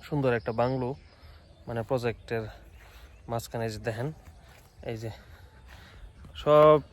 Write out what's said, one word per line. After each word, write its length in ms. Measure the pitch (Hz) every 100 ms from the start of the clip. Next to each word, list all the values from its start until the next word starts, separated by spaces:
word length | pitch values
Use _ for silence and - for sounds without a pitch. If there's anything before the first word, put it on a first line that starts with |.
| -
সুন্দর 240 | 147 135 120
একটা 120 | 117 113
বাংলো, 260 | 123 131 123 147 - - - - - - -
মানে 140 | 117 110
প্রজেক্টের 540 | 135 120 107 - 117 107 - - - - - - - -
মাঝখানে। 320 | 117 - 120 113
এই 40 | 107
যে 40 | 113
দেখেন, 200 | 110 135 156 - - - - - - -
এই 60 | 113
যে 80 | 113 107 - - - - - - - - - - - -
সব 340 | - 151 151 151 -